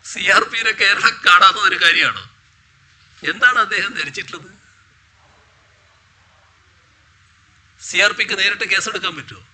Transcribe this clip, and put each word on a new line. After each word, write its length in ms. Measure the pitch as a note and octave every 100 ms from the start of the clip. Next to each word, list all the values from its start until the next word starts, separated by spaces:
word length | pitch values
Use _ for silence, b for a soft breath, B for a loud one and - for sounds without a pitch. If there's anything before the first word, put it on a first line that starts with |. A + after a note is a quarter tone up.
| -
സി 260 | F3 F3+
ആർ 120 | G3
പിയിലെ 280 | A3+ A3+ A3+
കേരളം 500 | G#3+ G3+ G3+ - - F#3+
കാണാത്ത 320 | F3 F#3+ G3+
ഒരു 260 | G3 F3+
കാര്യമാണോ? 400 | E3+ E3 C#3 G2 G#2 _ _ _ _ _ _ _ _ - C#3+
എന്താണ് 300 | F#3+ B3 B3
അദ്ദേഹം 340 | G#3 G3+ G3
ധരിച്ചിട്ടുള്ളത്? 560 | E3+ D3 E3 F#3 E3+ E3 G3 _ _ _ _ _ _ _ _ _ _ _ _ _ _ _ _ _ _ _ _ _ _ _ _ _ _ _ _ _ _ _ _
സി 160 | - F3+
ആർ 140 | G#3
പിക്ക് 280 | A3 A3 G#3
നേരിട്ട് 240 | G3 G3+
കേസെടുക്കാൻ 520 | A3 F#3+ G#3+ G#3 F#3 D#3
പറ്റുമോ? 320 | - - -